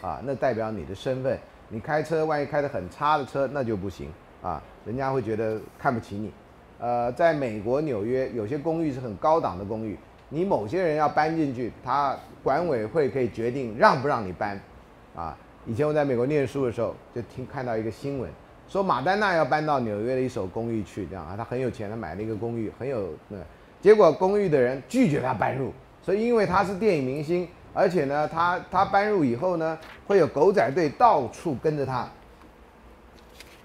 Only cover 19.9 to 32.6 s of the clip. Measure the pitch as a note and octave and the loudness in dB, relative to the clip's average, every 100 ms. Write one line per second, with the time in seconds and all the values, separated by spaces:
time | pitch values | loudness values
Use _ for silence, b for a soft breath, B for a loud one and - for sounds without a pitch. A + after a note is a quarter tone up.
19.9 | G#2 A#2 C3 B2+ A#2 F#2+ A2 A#2 A2+ G2 | -2 -2 0 -2 -4 -6 -4 -4 -4 -4
20.9 | - F2 F#2 D#2 G2+ A2+ B2 B2+ G2+ G2+ | -8 -8 -8 -10 -10 -6 -4 -4 -4 -8
21.9 | A2+ F2 F2+ A2 G#2+ A#2 A#2 G#2 - B2+ | -8 -8 -8 -6 -4 -4 -4 -6 -6 -6
22.9 | B2 F#2 D2+ - G2+ D#2+ B B B F#3 | -4 -6 -8 -12 -14 -14 B B B 6
23.9 | G#3+ F3 C#3 F#3 G#3 F#3+ D3 B2 C3+ - | 10 8 6 2 2 2 4 2 0 -2
24.9 | B3 A3+ C3+ B2 A#2+ B2+ B2+ A#2 - - | 4 4 4 0 0 0 0 -4 -8 -18
25.9 | - - G3+ A#3 A#3 G3 F#3 F#3+ F#3+ A3 | -12 -2 0 2 2 4 2 0 0 2
26.9 | D#3+ B2+ C#3+ D3 F3 E3+ - - - C#3+ | 2 0 -4 -2 -2 -2 -10 -8 2 2
27.9 | F3 C#3 D3 D#3 E3 F3 F3+ - F#3 F#3+ | 2 0 0 -2 0 0 0 -2 0 4
28.9 | G3 G#3 G#3 C#3 A#2 F#3 E3+ D#3+ D#3 B | 4 4 2 2 2 0 0 -2 -4 B
29.9 | B - G3 C#3+ C#3 F3+ G3+ A#2+ C#3+ D3+ | B 2 4 6 6 6 6 4 2 0
30.9 | - A#3+ E3 A#2 - F3 B2+ D#3 D3+ C3 | 6 6 6 2 -4 -4 0 0 0 -2
31.9 | B2+ G#2 - - - - - | -2 -6 -12 -20 -20 -20 -20